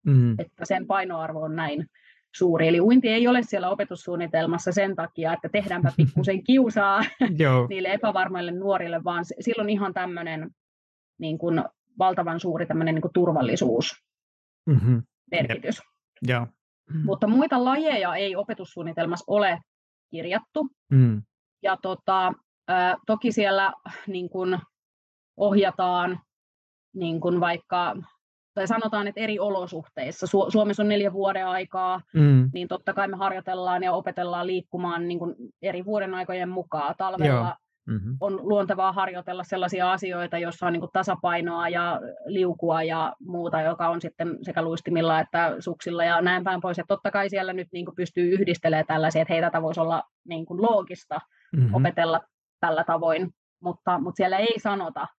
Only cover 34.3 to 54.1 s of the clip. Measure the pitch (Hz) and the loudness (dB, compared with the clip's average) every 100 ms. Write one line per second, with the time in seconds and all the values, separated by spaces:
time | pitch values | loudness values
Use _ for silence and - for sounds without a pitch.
34.3 | 175 180 185 - 180 180 170 175 175 170 | -4 -2 -4 -4 -6 -4 -4 -4 -4 -6
35.3 | - 123 _ 190 180 185 214 190 185 185 | -8 -18 _ -6 -6 -4 -4 -2 -6 -6
36.3 | 185 180 185 175 156 143 170 190 180 151 | -6 -4 -6 -6 -4 -4 -4 -6 0 2
37.3 | 127 117 - _ _ - 110 101 131 196 | 2 0 -8 _ _ -6 -6 -4 -4 -4
38.3 | 196 190 208 196 190 190 185 185 180 175 | -4 0 0 2 0 0 0 -4 -6 -10
39.3 | 185 175 190 180 185 180 190 190 175 175 | -10 -6 -4 -2 0 0 0 -2 -6 -4
40.3 | 170 170 170 180 170 170 190 185 180 175 | -4 -6 -4 -2 -2 -2 -2 -2 -2 0
41.3 | 170 170 170 170 170 175 165 120 - - | -2 -2 -2 -2 -2 -2 -4 -6 -12 -6
42.3 | 190 180 165 170 160 160 160 160 - 180 | 0 0 0 0 0 0 0 -2 -4 -10
43.3 | 175 170 160 160 165 170 170 170 - 165 | -6 -2 0 0 0 -2 -2 -6 -6 -6
44.3 | - 180 170 165 165 - 170 165 160 160 | -6 -6 -4 -2 -4 -2 0 2 2 0
45.3 | 170 165 175 175 165 175 170 170 170 180 | 0 0 -2 -8 -8 -6 -2 2 4 2
46.3 | 180 185 180 180 180 - 196 202 202 196 | 2 -2 -4 -4 -6 -2 -2 0 -2 -2
47.3 | 196 190 185 175 180 175 175 175 - 175 | -2 -4 -6 -8 -10 -10 -6 -4 0 2
48.3 | 190 196 170 160 156 156 156 160 160 160 | 4 2 2 2 0 0 0 2 2 2
49.3 | 165 170 165 160 160 160 165 - _ 170 | 2 2 0 -2 -2 0 0 -4 _ -12
50.3 | 165 165 175 226 214 170 - _ 151 - | -10 -8 0 2 2 0 -14 _ -10 -10
51.3 | _ _ 160 123 113 135 - 165 165 - | _ _ 2 2 4 2 2 0 0 -4
52.3 | _ _ _ 170 160 170 165 165 160 180 | _ _ _ 0 0 0 0 2 0 -2
53.3 | _ _ _ 180 175 - 180 180 | _ _ _ -8 -4 -2 -2 -2